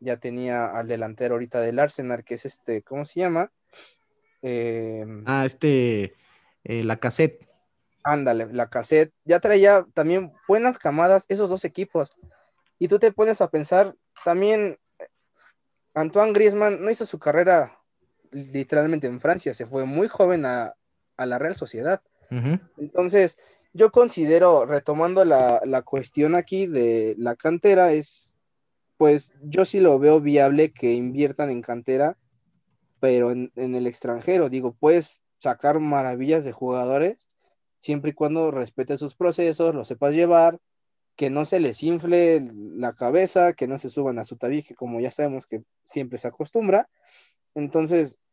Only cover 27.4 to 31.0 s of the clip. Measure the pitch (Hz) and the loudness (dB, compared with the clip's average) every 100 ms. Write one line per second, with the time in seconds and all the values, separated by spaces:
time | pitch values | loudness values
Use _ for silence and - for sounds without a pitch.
27.4 | 160 170 208 190 180 156 151 - - _ | -2 2 4 6 6 2 -2 -14 -20 _
28.4 | _ _ _ _ _ - 151 147 - _ | _ _ _ _ _ 2 4 4 0 _
29.4 | 147 160 185 196 185 135 147 156 147 143 | -6 -2 0 4 4 6 6 4 4 4
30.4 | 139 143 156 - 123 120 | 4 4 2 0 -2 -2